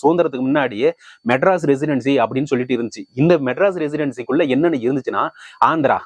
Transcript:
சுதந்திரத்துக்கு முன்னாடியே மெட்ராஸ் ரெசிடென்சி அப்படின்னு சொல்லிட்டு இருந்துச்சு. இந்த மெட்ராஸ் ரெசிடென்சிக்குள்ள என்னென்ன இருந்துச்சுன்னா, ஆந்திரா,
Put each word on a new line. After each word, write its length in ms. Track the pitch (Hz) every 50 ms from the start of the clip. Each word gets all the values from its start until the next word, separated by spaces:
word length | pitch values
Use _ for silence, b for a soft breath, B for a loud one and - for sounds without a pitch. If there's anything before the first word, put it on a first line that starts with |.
| - 151
சுதந்திரத்துக்கு 340 | 170 170 165 156 139 127
முன்னாடியே 520 | 131 131 143 151 135 123 107 104 131 160 170 B B B B B - 113
மெட்ராஸ் 380 | 123 135 160 190 185 175 151
ரெசிடென்சி 600 | 143 139 135 151 156 143 127 113 139 139 131 113
அப்படின்னு 180 | 110 127 131 151
சொல்லிட்டு 320 | 139 135 123 127 127 127
இருந்துச்சு. 280 | 117 120 107 - 107 92 - _
இந்த 240 | 127 147 170 175 156
மெட்ராஸ் 400 | 139 127 127 151 190 202 180 175
ரெசிடென்சிக்குள்ள 680 | 156 143 147 151 151 139 120 127 117 - 131 160 170 135
என்னென்ன 300 | 127 135 165 175 160 127
இருந்துச்சுன்னா, 520 | 113 123 139 139 - 113 101 101 135 160 B B B B B B 113
ஆந்திரா, 320 | 127 156 165 139 123 107 87 -